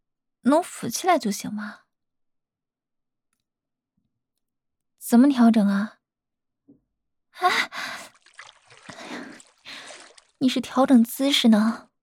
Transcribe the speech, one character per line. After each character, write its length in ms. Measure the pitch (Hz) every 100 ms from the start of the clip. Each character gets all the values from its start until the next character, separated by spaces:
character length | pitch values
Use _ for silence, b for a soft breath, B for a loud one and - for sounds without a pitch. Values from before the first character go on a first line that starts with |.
| _ _ _ _
能 200 | 240 302
浮 260 | 359 - 240
起 180 | - 370
来 120 | 330
就 120 | 208
行 220 | 202 -
吗？ 280 | 208 214 - _ _ _ _ _ _ _ _ _ _ _ _ _ _ _ _ _ _ _ _ _ _ _ _ _ _ _ _ _ _ _ _
怎 220 | - 233
么 80 | 285
调 220 | 254 233
整 180 | 220 202
啊？ 300 | 196 214 - _ _ _ _ _ _ _ _ _ _ _ _ _
啊？ 160 | - 359 B B B B B B _ _ - - _ _ - - B B B B B - _ B B B B B B _ _
你 100 | 262
是 120 | 262
调 260 | - - 269
整 180 | 254
姿 260 | 233 - 277
势 180 | 285 233
呢， 420 | 214 220 226 - _